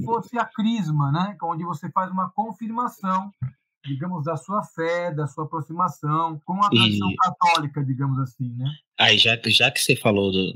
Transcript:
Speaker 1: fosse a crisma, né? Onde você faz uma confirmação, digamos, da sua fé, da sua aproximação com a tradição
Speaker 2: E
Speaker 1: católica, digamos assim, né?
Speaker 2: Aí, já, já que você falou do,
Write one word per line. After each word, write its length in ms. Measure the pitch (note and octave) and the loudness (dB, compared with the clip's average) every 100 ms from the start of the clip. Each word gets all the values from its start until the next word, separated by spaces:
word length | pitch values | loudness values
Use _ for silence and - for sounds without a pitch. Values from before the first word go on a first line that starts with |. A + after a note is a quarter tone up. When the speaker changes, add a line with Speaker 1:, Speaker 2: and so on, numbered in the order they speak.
Speaker 1:
fosse 340 | A3+ A#3 - A#3+ | -2 -2 -2 -4
a 60 | |
crisma, 680 | A3+ - G#3+ A#3 D#3 D3+ C#3 | -4 0 0 0 0 2 2
né? 240 | E3 G3+ G3+ | 0 -2 -4
Onde 220 | E3 D#3+ | -4 -4
você 260 | F3+ D3+ E3+ | -4 -6 -4
faz 200 | F#3+ F#3 | -4 -2
uma 200 | F#3 F#3 | -2 -2
confirmação, 1000 | - A3 - A3+ A#3 A#3 - F#3+ F#3+ G3+ - C3 - _ _ | -4 -6 -6 -6 -4 -4 -4 -2 -2 -4 -8 -10 -10 _ _
digamos, 400 | C#3 C#3 F3+ E3+ | -8 -6 -4 -4
da 120 | D3+ D3+ | -4 -4
sua 260 | - G#3 | -4 -4
fé, 500 | - - E3 F3 F3 | -4 -4 -2 -2 -2
da 140 | D3+ D3 | -2 -4
sua 180 | D#3+ | -6
aproximação 960 | D3+ D#3+ D3 E3+ F3+ - D3 D#3+ E3 D3+ | -6 -6 -6 -2 -2 -2 -2 0 0 -4
com 180 | - F#3+ | -4 0
a 60 | G#3 | 4
tradição 420 | A3 G#2+ G3+ G3 | 4 4 2 0
Speaker 2:
E 60 | G3 | 2
Speaker 1:
católica, 680 | - - E3+ D#3+ C#3+ D3 | 0 2 2 2 0 -2
digamos 340 | C3+ B2+ C#3 C3 | -2 -2 0 -2
assim, 360 | C3 - B2 A#2+ | -4 -6 -6 -4
né? 140 | C3+ D3+ _ - | -6 -6 _ 2
Speaker 2:
Aí, 180 | A2 G#2 | 4 6
já, 200 | A2+ A#2 A2 | 4 2 2
já 240 | G#2 B2+ | 4 4
que 100 | - | 2
você 160 | - B2+ | 0 2
falou 340 | A#2 G2+ G2 | 4 4 4
do, 220 | F#2+ F#2 | 2 0